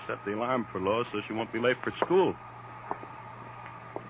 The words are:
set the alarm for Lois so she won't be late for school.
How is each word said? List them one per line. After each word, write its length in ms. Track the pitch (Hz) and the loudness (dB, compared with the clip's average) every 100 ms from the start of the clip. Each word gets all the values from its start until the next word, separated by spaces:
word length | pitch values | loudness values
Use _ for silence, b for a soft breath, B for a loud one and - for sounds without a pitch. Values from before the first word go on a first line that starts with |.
| - | -2
set 160 | 113 101 | -4 0
the 80 | 107 | 0
alarm 320 | 120 131 104 | 4 2 2
for 80 | 95 | 0
Lois 280 | 95 113 120 | 4 4 2
so 100 | 104 - | -2 -2
she 80 | |
won't 180 | 110 113 | -2 -2
be 60 | 110 | 2
late 180 | 120 123 | 4 4
for 80 | 117 - - | 2 0 4
school. 300 | 185 156 - - - - - - - - - - - - - - - - - | 6 6 2 -6 -14 -14 -10 -8 -8 -8 -14 -14 -14 -14 -12 -14 -14 -12 -12